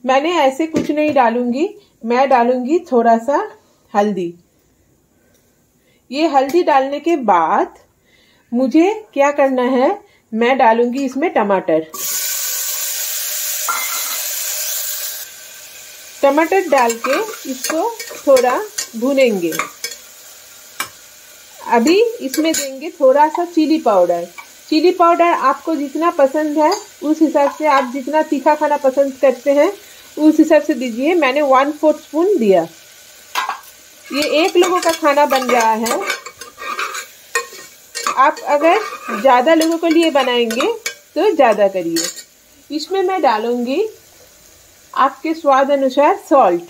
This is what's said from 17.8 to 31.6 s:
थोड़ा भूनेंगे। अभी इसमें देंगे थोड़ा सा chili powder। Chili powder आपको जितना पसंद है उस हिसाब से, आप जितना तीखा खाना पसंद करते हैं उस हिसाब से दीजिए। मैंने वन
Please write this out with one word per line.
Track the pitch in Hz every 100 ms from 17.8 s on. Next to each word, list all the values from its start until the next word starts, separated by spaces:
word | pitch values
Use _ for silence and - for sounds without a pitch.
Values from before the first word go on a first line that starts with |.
| 427 453 - - -
थोड़ा | 262 247 277 427 - - 226
भूनेंगे। | 247 269 254 196 170 156 - - - - - - - - - - - - - - - - - - - - -
अभी | 233 240 381 466 453
इसमें | 262 269 320
देंगे | 311 277 269 311
थोड़ा | - 262 277 302
सा | 311
chili | 349 339 302 311
powder। | 247 190 175 175 175 - - - -
Chili | 311 330
powder | 359 339 339
आपको | 339 330 262 277 - 311
जितना | 285 294 339
पसंद | 339 269 302 311 294
है | 311 415 - -
उस | 285 311
हिसाब | 302 294 285
से, | - 302
आप | 277 262
जितना | 269 254 302
तीखा | 311 285 320
खाना | 302 302 285
पसंद | 269 262 277
करते | 262 277 240 285
हैं | 285 320 403 - - - -
उस | 302 302
हिसाब | 311 311
से | 302
दीजिए। | 269 254 220 285
मैंने | 349 269 269
वन | 285 262